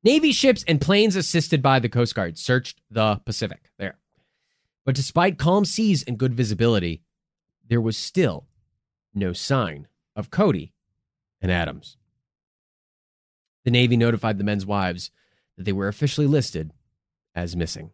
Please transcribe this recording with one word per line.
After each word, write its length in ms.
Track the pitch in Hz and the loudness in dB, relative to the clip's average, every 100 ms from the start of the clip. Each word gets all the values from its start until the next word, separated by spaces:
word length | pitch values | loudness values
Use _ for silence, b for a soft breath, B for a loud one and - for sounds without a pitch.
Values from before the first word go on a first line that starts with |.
Navy 300 | 202 302 311 | 4 4 4
ships 320 | 226 277 247 - | 4 2 2 2
and 140 | 151 | 0
planes 340 | 135 202 220 | 2 4 4
assisted 480 | 185 170 165 156 156 | 2 0 -2 0 2
by 160 | 135 135 | 4 2
the 100 | 113 | 2
Coast 260 | 120 117 - | 0 -2 -2
Guard 200 | 90 82 | -6 -6
searched 420 | - 127 127 - _ | -2 -2 -2 -18 _
the 300 | 107 110 101 | 0 0 0
Pacific 460 | - 107 110 - _ _ | -4 -6 -6 -8 _ _
there. 200 | 98 - _ _ _ _ _ _ _ _ | -12 -12 _ _ _ _ _ _ _ _
But 100 | - | -4
despite 440 | 135 131 - 185 165 | -2 -2 2 0 2
calm 260 | 156 190 | 2 2
seas 400 | 202 - 220 165 - | 2 0 2 0 -2
and 100 | 113 | -2
good 160 | 127 | -2
visibility, 680 | 117 117 101 113 110 87 80 _ _ _ _ _ _ 117 | 0 -2 2 2 2 0 -6 _ _ _ _ _ _ _
there 120 | 117 | -2
was 160 | 113 107 | 0 -4
still 500 | - - 147 76 _ _ _ _ _ _ _ | -4 0 0 -2 _ _ _ _ _ _ _
no 200 | 101 95 | -4 -4
sign 560 | 87 - 139 101 73 73 _ _ | -4 -2 0 -2 -6 -18 _ _
of 160 | - - | -12 -6
Cody 420 | - 202 98 76 _ _ _ _ _ _ _ | 0 2 2 -4 _ _ _ _ _ _ _
and 100 | 92 | -2
Adams. 460 | 87 78 85 - _ _ _ _ _ _ _ _ _ _ _ _ _ _ _ _ _ | 0 -2 -8 -16 _ _ _ _ _ _ _ _ _ _ _ _ _ _ _ _ _
The 80 | 127 | 0
Navy 240 | 120 123 120 | 2 4 4
notified 420 | 117 117 113 101 | 2 0 -2 -2
the 60 | |
men's 200 | 101 104 | -2 -2
wives 460 | 95 101 92 90 - _ _ _ _ - | -2 -2 -2 -4 -12 _ _ _ _ -10
that 80 | |
they 80 | 95 | -6
were 160 | 98 98 | -2 -4
officially 400 | 104 143 - 143 | -2 -4 0 0
listed 440 | 147 117 82 78 - _ _ _ _ _ | 2 0 -6 -10 -14 _ _ _ _ _
as 220 | 85 87 85 | -10 -6 -4
missing. 340 | 82 - 80 | -6 -8 -14